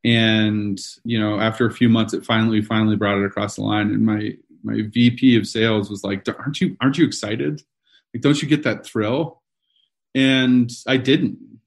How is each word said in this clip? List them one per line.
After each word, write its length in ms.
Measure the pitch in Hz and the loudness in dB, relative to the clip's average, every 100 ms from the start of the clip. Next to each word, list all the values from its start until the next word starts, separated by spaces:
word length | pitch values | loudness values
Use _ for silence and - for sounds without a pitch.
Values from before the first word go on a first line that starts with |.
And, 760 | 120 117 113 110 107 104 104 98 - - | 2 2 4 2 2 0 -4 -6 -10 -12
you 160 | 117 117 | -4 -2
know, 200 | 107 104 | -2 0
after 260 | 110 110 117 | -2 0 -2
a 60 | |
few 160 | - 120 | 2 4
months, 240 | 113 107 | 4 2
it 120 | 90 - | -4 -2
finally, 340 | 113 110 107 | 0 2 0
we 60 | 104 | 0
finally 300 | 110 107 101 | 0 0 0
brought 220 | 101 101 | 0 0
it 80 | 98 | -2
across 300 | - 101 - | -4 -6 -4
the 60 | |
line. 260 | 107 107 104 | -2 0 0
And 180 | 104 110 | 0 0
my, 320 | 104 104 - _ _ | 0 -6 -10 _ _
my 180 | 113 110 110 | -6 -6 -4
V 200 | 117 120 | 2 2
P 260 | 120 131 117 | 4 4 4
of 100 | 98 | 2
sales 420 | 113 113 110 101 | -2 0 0 -2
was 140 | 101 | -8
like, 240 | 98 98 - - | -6 -6 -6 -8
"Aren't 220 | 131 151 | -8 -4
you, 140 | 185 - | -4 0
aren't 160 | 123 143 | -2 2
you 80 | 143 | 0
excited? 580 | - 104 110 143 151 _ _ _ _ _ | 0 -6 -4 -4 -6 _ _ _ _ _
Like, 80 | 120 | -2
don't 200 | 143 143 | 0 0
you 60 | 143 | 0
get 160 | 151 | 0
that 220 | 123 104 - | 0 -6 -6
thrill?" 560 | 113 107 135 160 _ _ _ _ _ _ _ _ | -4 -2 -2 -6 _ _ _ _ _ _ _ _
And 560 | 131 135 131 127 123 120 - - | 0 2 2 4 2 2 -4 -2
I 120 | 131 | 0
didn't. 600 | 127 131 139 - - - | 2 2 0 -6 -18 -20